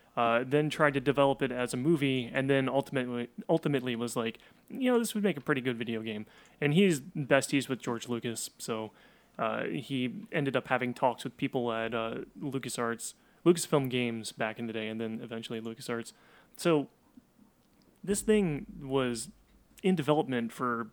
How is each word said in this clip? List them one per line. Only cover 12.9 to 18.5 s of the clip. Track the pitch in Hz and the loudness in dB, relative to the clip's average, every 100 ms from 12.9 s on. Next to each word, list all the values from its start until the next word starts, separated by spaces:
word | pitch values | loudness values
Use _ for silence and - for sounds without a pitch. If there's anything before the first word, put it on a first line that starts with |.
| 113 - - _ _ | -4 -8 -14 _ _
Lucasfilm | 165 170 - 147 131 | 4 4 4 2 2
Games | 127 120 113 107 | 0 -2 -4 -8
back | - 110 110 | -4 -4 -4
in | 117 | -6
the | |
day, | 110 110 | -4 -6
and | 110 | -4
then | 113 113 | -6 -6
eventually | 123 113 113 117 | -8 -10 -8 -8
LucasArts. | 113 113 - 117 - - _ - _ - | -8 -10 -6 -6 -6 -16 _ -20 _ -2
So | 175 156 135 _ _ - _ _ _ _ _ _ _ _ | 4 4 2 _ _ -20 _ _ _ _ _ _ _ _
this | 170 202 | -2 -2
thing | 220 214 180 | 2 2 4